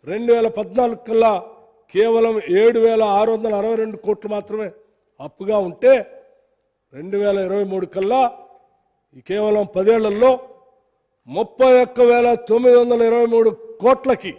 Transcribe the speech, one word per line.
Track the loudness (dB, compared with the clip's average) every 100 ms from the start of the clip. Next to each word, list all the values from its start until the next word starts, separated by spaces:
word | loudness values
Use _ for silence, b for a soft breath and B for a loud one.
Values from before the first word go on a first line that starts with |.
| -10
రెండు | -8 0
వేల | 0 0
పద్నాలుగు | -4 -6 -2 -2 -4 -4
కల్లా | 0 2 0 -8 -20 _ _ _
కేవలం | -2 0 2 0 -2 -2 2
ఏడు | 4 4
వేల | 2 2 0 0
ఆరు | 0
వందల | -2 -4
అరవై | -4 -4 -4
రెండు | -6 -8
కోట్లు | -6 -6 -6
మాత్రమే | -10 -8 -10 -10 -14 _ _ _ _
అప్పుగా | -20 _ -2 -2
ఉంటే, | -2 0 2 2 0 -18 _ _ _ _ _ _ _
రెండు | -18 -8 -4
వేల | -2 -2
ఇరవై | -4 -4
మూడు | -4 -6 -8
కల్లా | -6 -2 0 -2 -4 -20 _ _ _ _ _ _ -20
ఈ | -8
కేవలం | -4 -2 -2 -2 0
పదేళ్లలో | 2 2 0 2 2 2 -4 -20 _ _ _ _ _ _ -12
ముప్పై | -8 -8 0 4 4
ఒక్క | 2 2
వేల | 2 4 2 -2 -2
తొమ్మిది | 0 4 4
వందల | 4 0 0
ఇరవై | 0 0
మూడు | 2 0 -2 -18 -2
కోట్లకి | 0 0 0 -4 -6